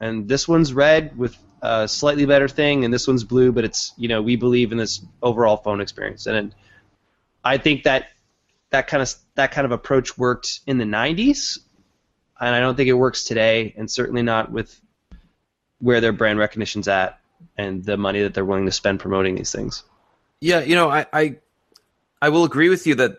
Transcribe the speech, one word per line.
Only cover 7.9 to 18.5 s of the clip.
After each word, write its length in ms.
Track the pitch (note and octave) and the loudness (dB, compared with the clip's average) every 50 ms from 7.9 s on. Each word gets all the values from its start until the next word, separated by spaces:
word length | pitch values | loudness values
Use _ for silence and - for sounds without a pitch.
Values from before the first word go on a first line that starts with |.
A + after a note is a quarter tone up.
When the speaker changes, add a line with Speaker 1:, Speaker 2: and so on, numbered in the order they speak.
| C3+ C3 - - _ _ _ _ _ _ _ _ _ _ _ - | 0 0 -2 -6 _ _ _ _ _ _ _ _ _ _ _ -2
Speaker 1:
that 160 | - C3+ - | -2 -2 -2
kind 160 | - D#3 C#3+ | 0 -2 -2
of, 100 | C3 B2 - _ _ _ - | -2 -2 -6 _ _ _ -2
that 160 | - C3+ C3 | -2 -2 -2
kind 140 | - D3+ C#3 | 0 -2 -2
of 80 | B2+ | -2
approach 440 | A#2+ A2+ - - C#3 C3 B2 - - | -2 -4 -2 0 0 0 0 -2 -4
worked 440 | - B2+ B2 B2 A#2+ - - - - - | -2 -2 -2 -2 -2 -6 -10 -10 -8 -6
in 120 | C#3 C3+ B2+ | -4 -2 -2
the 60 | A2 | -2
nineties, 760 | G#2 G#2 G#2+ A#2+ D3 E3 F3+ A#3 C#4 C#4+ - - - - - _ _ _ _ _ _ _ _ _ _ _ _ _ _ _ - | -2 0 0 0 0 0 0 2 0 0 0 -2 -8 -8 -10 _ _ _ _ _ _ _ _ _ _ _ _ _ _ _ -4
and 140 | B2 A#2+ B2 | -2 0 0
I 60 | A#2+ | 2
don't 160 | B2 C3 B2 | 0 0 0
think 120 | C3 C3+ B2+ | 0 2 2
it 40 | |
works 320 | B2+ B2 C3 B2+ - - - | 4 4 2 2 0 -4 -6
today, 500 | - A#2 A2+ A2 A2+ A2+ A2+ A2 G#2 - | -4 0 2 4 4 4 2 0 -4 -8
and 140 | G#2+ A2 A2 | -10 -10 -8
certainly 320 | - - A#2+ - A#2+ A#2+ | -4 -4 -4 -2 -2 -2
not 300 | A#2+ A#2 A2+ A2 A2 A2+ | 0 0 0 0 -2 -2
with 280 | A2+ A2+ A2 - - _ _ _ _ _ _ _ - - _ _ _ _ _ _ _ _ _ _ _ - | -6 -8 -8 -8 -12 _ _ _ _ _ _ _ -20 -20 _ _ _ _ _ _ _ _ _ _ _ -4
where 200 | A#2+ B2 A#2+ A#2 | 0 2 2 4
their 120 | A2+ A2+ | 2 0
brand 260 | G#2+ - A2+ G#2+ G#2 G#2+ | 0 0 0 0 2 2
recognition's 480 | G#2+ G#2 - A2+ G#2 - - G#2 F#2+ | 0 -2 -2 -6 -8 -6 -6 -6 -2
at 320 | G2+ G2 F#2+ F#2 F#2 - _ _ _ _ _ E3+ _ - | 0 0 0 0 -2 -4 _ _ _ _ _ -20 _ -10
and 280 | - G2+ G2 F#2+ F#2 F#2 | -8 -8 -6 -6 -8 -4
the 120 | G#2 G2+ | -4 -4
money 260 | G2+ G2+ G2 G2 G2+ | -2 -2 -2 0 0
that 120 | G2+ G2 - | -2 -2 -2
they're 100 | G2 G2 | -4 -4
willing 220 | F#2+ | -2